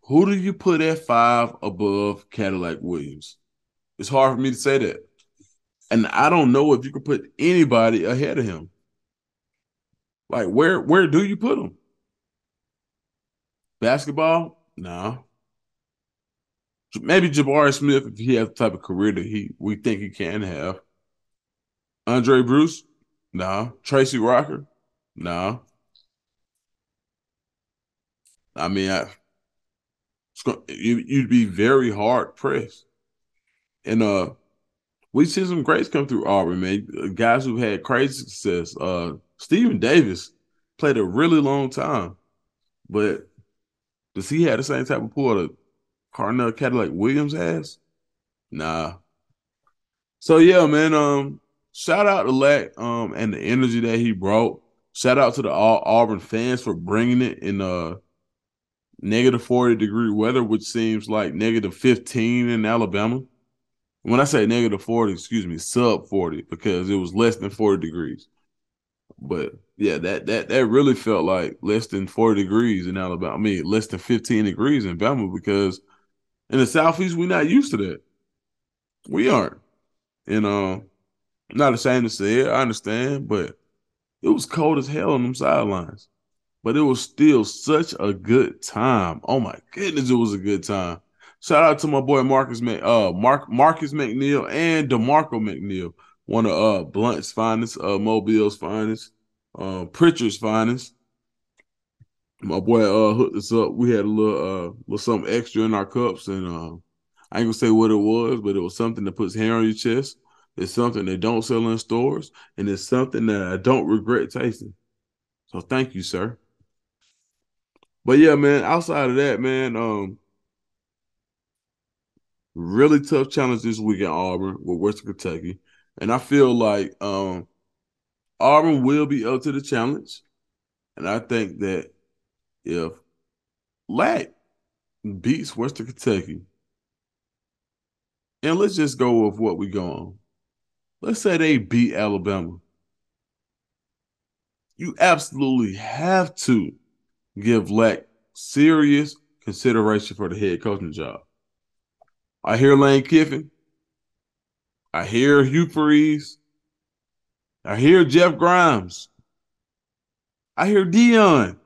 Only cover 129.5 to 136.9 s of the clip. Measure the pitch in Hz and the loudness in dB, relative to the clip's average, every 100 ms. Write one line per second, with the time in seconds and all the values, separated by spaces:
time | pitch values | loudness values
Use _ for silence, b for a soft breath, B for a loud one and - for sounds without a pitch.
129.5 | 139 139 127 120 151 - - _ _ _ | -6 -4 -2 -2 -6 -12 -20 _ _ _
130.5 | _ _ _ _ - 87 113 113 117 98 | _ _ _ _ -10 -6 -6 -4 -4 -4
131.5 | - 98 92 - _ _ _ _ _ _ | -6 -6 -6 -8 _ _ _ _ _ _
132.5 | _ - 85 80 - _ _ _ _ _ | _ -8 -6 -6 -12 _ _ _ _ _
133.5 | _ _ _ - 117 180 - - _ _ | _ _ _ -8 -2 0 -2 -6 _ _
134.5 | _ _ _ _ _ 107 95 110 160 151 | _ _ _ _ _ -14 -8 -4 -4 -6
135.5 | - 123 143 117 - 127 98 - 78 - | -8 -8 -8 -16 -6 -2 -2 -4 -14 -16
136.5 | _ _ _ _ | _ _ _ _